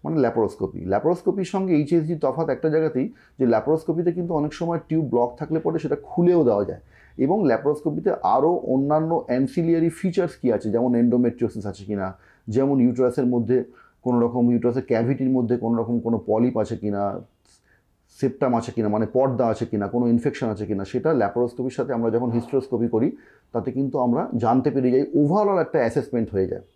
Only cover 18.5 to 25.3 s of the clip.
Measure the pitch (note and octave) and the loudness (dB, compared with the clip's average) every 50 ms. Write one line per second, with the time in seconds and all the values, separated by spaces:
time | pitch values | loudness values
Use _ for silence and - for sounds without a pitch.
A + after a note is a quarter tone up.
18.5 | A#2+ A2+ A#2 - - - A2 G#2 G#2 G#2+ A2+ G#2+ - B2+ C3+ C3+ B2 A2+ B2+ A#2 | 0 0 -2 -4 -4 -2 -2 0 0 0 -2 0 2 2 2 2 2 0 0 0
19.5 | G#2+ - A#2 A2+ - G#2 G#2 G2 A#2 A#2+ B2 A#2+ A#2 A#2 A#2 C#3+ C3+ - C3+ A#2 | 0 -2 -4 -4 -2 -4 -4 -2 -2 0 2 2 2 2 2 0 -4 -2 -4 -4
20.5 | G#2+ F#2+ G#2+ F#2+ G#2 F#2+ F#2+ - - B2+ - D#3 E3 C3 G#2+ G2 - A#2+ B2 A#2+ | -4 -4 -4 -4 -4 -6 -6 -4 -6 -2 0 0 2 2 0 0 0 -2 -2 -2
21.5 | A#2+ - B2+ C3 B2+ - B2+ A#2+ C3 A#2+ A#2 A2+ A2 A#2+ B2 A#2+ A#2 A#2 A2+ - | -2 -6 -8 -6 -4 -6 -4 -4 -2 -2 -2 0 0 0 0 0 -2 -2 -4 0
22.5 | - C3+ B2+ - - A2 A#2+ A#2 A#2+ A2 A#2+ E3+ - - - _ _ _ _ _ | -2 -2 -2 -2 -2 -2 -2 0 0 0 0 0 -2 -6 -16 _ _ _ _ _
23.5 | - A#2+ G2+ C3+ - B2+ C#3 C3+ A#2+ D3 B2 A#2+ A#2+ - - - - A#2 A#2 A2+ | -8 -6 -6 -4 -4 -4 -4 -2 -2 -2 0 0 0 0 -2 -2 -4 -2 2 2
24.5 | A#2+ C3 C3 D3 B2+ C3+ B2+ B2+ B2 C3 D3 - - C#3+ D3 C#3+ | 2 2 2 2 0 2 2 4 2 2 2 2 2 2 2 4